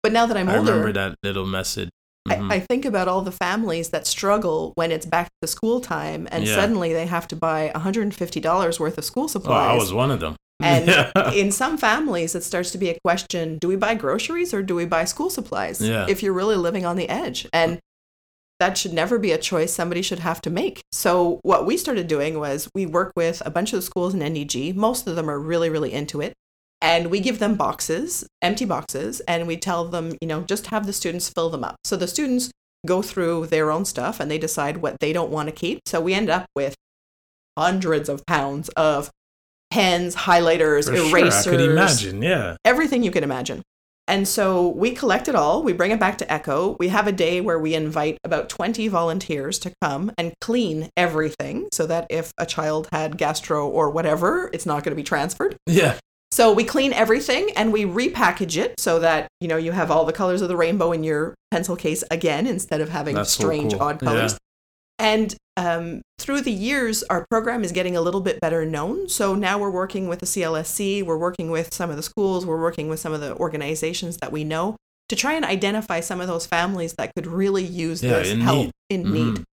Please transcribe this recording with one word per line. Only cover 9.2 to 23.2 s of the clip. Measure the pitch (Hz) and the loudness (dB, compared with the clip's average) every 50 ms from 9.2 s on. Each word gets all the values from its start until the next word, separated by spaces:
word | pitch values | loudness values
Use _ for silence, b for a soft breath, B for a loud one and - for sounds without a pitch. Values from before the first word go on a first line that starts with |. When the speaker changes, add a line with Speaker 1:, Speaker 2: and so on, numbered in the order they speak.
| 294 | -2
Speaker 2:
Oh, | |
I | 311 | -2
Speaker 1:
supplies. | - 202 185 156 127 101 87 98 120 120 | -4 -4 0 2 2 4 4 4 4 4
Speaker 2:
was | 107 90 | 2 2
one | 92 110 127 143 | 0 0 2 2
of | 131 95 | 0 0
them. | 82 78 76 - _ _ | -2 -4 -6 -8 _ _
<laughs> | _ _ | _ _
Speaker 1:
And | 160 170 170 165 165 | 2 4 4 6 6
Speaker 2:
Yeah. | 170 180 151 131 - - 196 - - | 6 6 6 6 4 2 2 2 4
Speaker 1:
in | 123 202 196 202 | 2 2 2 2
some | 202 - 262 302 320 | 0 0 0 0 0
families, | 294 - 220 220 294 311 285 196 175 165 165 - | 2 2 2 2 2 0 0 0 -2 -2 -2 -4
it | 175 - | -6 -6
starts | - - 175 180 180 | -4 -4 -2 -2 -4
to | - 180 | -4 -2
be | 196 175 | -2 -2
a | 165 - _ | -2 0 _
question, | 180 170 185 - - - 175 165 160 160 156 | 0 2 2 -2 -6 -4 -4 -4 -4 -4 -2
do | 170 | -2
we | 175 190 | 0 0
buy | 196 196 208 233 | 0 0 0 0
groceries | 214 - 135 156 220 - - 330 349 349 349 - | 0 0 0 0 0 -2 -4 -2 -2 -2 -2 -2
or | 196 | -4
do | 196 190 175 | -2 -2 -2
we | 175 170 | -2 0
buy | 170 170 160 170 | 0 0 0 0
school | 190 - - 294 370 | 0 -2 -4 -4 -4
supplies? | - 269 - - - 95 95 80 - - | -4 -6 -8 -6 -4 -4 -4 -4 -4 -2
Speaker 2:
Yeah. | 214 214 - 110 98 - | 0 0 0 0 0 0
Speaker 1:
If | 196 190 | 0 0
you're | - 196 | 0 -2
really | 190 180 190 220 220 | 0 0 0 2 2
living | 185 170 170 202 196 185 | 2 0 0 -2 -2 -2
on | 175 175 | -2 -2
the | 185 170 - | -2 -2 -2
edge. | - 240 349 - - - - - | -2 -4 -4 -6 -6 -8 -8 -2
And | - 165 165 165 170 175 _ _ _ _ _ _ _ _ _ _ _ _ _ _ _ _ | 2 2 2 2 0 -6 _ _ _ _ _ _ _ _ _ _ _ _ _ _ _ _
that | 180 190 190 - | 0 0 0 -2
should | - 190 | -4 -2
never | 165 165 165 196 247 226 | 0 0 2 2 2 2
be | 220 190 | 2 2
a | 160 160 | 0 0
choice | - - 190 165 160 - | 0 -2 0 0 0 0
somebody | - - 170 175 175 175 | 0 -2 -2 -2 -2 -2
should | 190 - 190 170 | -2 -2 -4 -4
have | 165 175 165 - | -4 -4 -4 -4
to | - - | -4 -4
make. | 170 170 370 - - - - _ | -2 -2 -2 -2 -4 -8 -14 _
So | - - - 175 175 180 180 175 175 - | -8 0 2 4 4 4 4 2 2 0
what | - 180 185 - - | 2 4 4 4 4
we | 185 277 | 2 0
started | 349 - 311 254 202 170 | 0 0 -2 -2 -2 0
doing | 160 156 143 143 156 160 156 | 0 0 0 0 0 -2 -4
was | 147 143 139 147 - - | -2 -2 -4 -4 -6 -6
we | _ 196 190 | _ -4 -4
work | 165 156 175 190 185 - | 0 2 0 0 0 0
with | 180 | 0